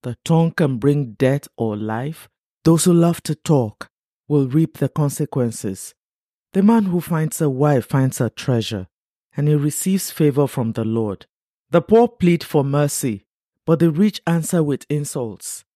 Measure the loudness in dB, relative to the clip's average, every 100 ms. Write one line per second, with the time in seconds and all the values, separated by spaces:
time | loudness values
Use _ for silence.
0 | -10 -10 0 2 2 0 -2 2 0 0
1 | -2 0 0 0 -4 -6 -4 -4 -6 -6
2 | -8 -12 -18 _ _ _ 2 4 4 4
3 | 4 0 -6 -8 0 2 2 -6 -20 _
4 | _ _ _ 0 2 0 0 -2 -4 0
5 | -2 -2 -6 -2 -4 -4 -8 -10 -14 _
6 | _ _ _ _ _ 0 4 4 2 -4
7 | -2 -4 -4 -2 -2 2 2 2 0 0
8 | 0 0 -4 -4 -2 -2 -2 -6 -10 _
9 | _ _ _ -4 0 2 0 -2 -2 -2
10 | -4 0 0 2 -2 -2 -4 -4 -4 -2
11 | -4 -8 -14 _ _ _ _ 0 4 4
12 | 4 _ 2 2 0 0 0 0 0 -2
13 | -4 -6 _ _ _ _ -2 2 2 2
14 | 0 0 -4 -2 -2 -2 -2 -4 -4 -6
15 | -4 -6 -8 -10 -14 -16 _